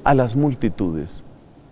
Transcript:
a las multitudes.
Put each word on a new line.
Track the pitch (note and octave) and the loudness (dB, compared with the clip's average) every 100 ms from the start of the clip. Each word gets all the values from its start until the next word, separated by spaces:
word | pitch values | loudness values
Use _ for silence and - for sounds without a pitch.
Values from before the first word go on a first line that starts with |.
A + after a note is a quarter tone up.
a | - | 2
las | C#3 B2 | 4 2
multitudes. | B2 D3 B2 A#2 - F#2 D#2+ D2 - - - - - - | 2 0 0 -2 -2 -2 -2 -6 -12 -20 -20 -20 -20 -20